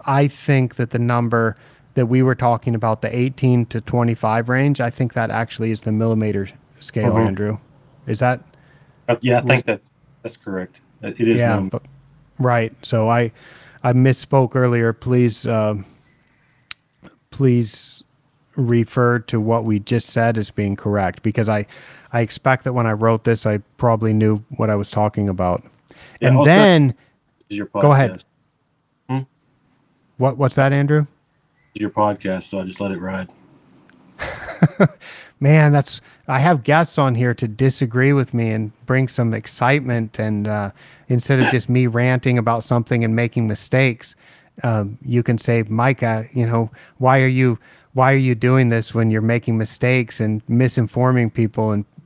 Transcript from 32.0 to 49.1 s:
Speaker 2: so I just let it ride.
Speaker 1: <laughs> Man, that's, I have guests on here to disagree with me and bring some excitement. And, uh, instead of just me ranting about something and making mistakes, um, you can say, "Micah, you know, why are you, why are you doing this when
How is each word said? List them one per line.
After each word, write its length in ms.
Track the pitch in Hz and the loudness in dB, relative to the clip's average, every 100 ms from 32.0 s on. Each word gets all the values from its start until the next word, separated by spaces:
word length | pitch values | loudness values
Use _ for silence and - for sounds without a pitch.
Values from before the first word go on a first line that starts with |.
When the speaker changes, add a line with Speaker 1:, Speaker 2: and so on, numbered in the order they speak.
| 104 98 98 92 | -2 -2 -4 -6
Speaker 2:
so 140 | - 95 | -6 -8
I 40 | |
just 160 | 92 92 | -8 -8
let 100 | 101 | -8
it 80 | 95 | -8
ride. 280 | 92 95 92 _ _ _ _ _ _ _ _ - | -8 -10 -10 _ _ _ _ _ _ _ _ -16
Speaker 1:
<laughs> 720 | - - - - 170 - 190 - - - - _ | -14 -14 -16 -2 -2 2 -2 -2 -20 -20 -20 _
Man, 300 | 143 156 151 | 2 4 4
that's, 300 | 147 - - - _ - | 2 0 -8 -18 _ -4
I 140 | 131 | 0
have 240 | 165 151 | 2 2
guests 340 | 127 156 165 - | 2 0 0 0
on 160 | 135 | 0
here 180 | 120 123 | 0 -2
to 120 | 117 117 | -2 -6
disagree 680 | 104 131 - 123 123 135 | -2 -2 0 -2 0 2
with 220 | 143 123 | 2 0
me 160 | 120 113 | -2 -2
and 220 | 110 107 - - | -4 -6 -8 -2
bring 200 | 131 131 | -2 -2
some 260 | - 113 | -2 -2
excitement. 840 | 110 - - 127 147 127 120 110 - | -4 -8 -2 0 0 0 -4 -4 -6
And, 300 | 110 104 107 | -4 -4 -4
uh, 240 | 107 101 - - - - | -4 -6 -10 -20 -16 -4
instead 320 | 123 - 131 | -2 0 2
of 100 | 120 | 2
just 160 | 123 - | 0 0
me 180 | 127 123 | 0 0
ranting 520 | 117 127 127 131 123 | 0 0 0 0 0
about 260 | 113 117 | 0 -2
something 400 | - 120 113 120 | 0 -2 0 0
and 100 | 117 | 0
making 320 | 113 117 127 110 | 0 -2 -2 -2
mistakes, 720 | 104 - 131 131 113 - - _ _ _ - | -4 -2 0 0 -2 -10 -20 _ _ _ -8
um, 340 | 120 110 101 113 | -2 -2 -2 -8
you 180 | 131 120 | -2 0
can 160 | 120 117 | 0 -2
say, 240 | - 117 107 | 0 0 0
"Micah, 580 | 110 127 131 117 113 113 | 0 0 0 -2 -4 -4
you 120 | 127 | -4
know, 240 | 117 117 113 - - - | 0 0 -2 -6 -20 -2
why 240 | 127 135 | 2 4
are 80 | 131 | 4
you, 280 | 127 127 113 _ _ _ | 2 2 0 _ _ _
why 200 | 131 131 | 2 4
are 40 | 135 | 4
you 180 | 131 | 2
doing 340 | 113 123 131 120 | 0 2 4 4
this 220 | 113 - | 0 -2
when 200 | 117 113 | 0 0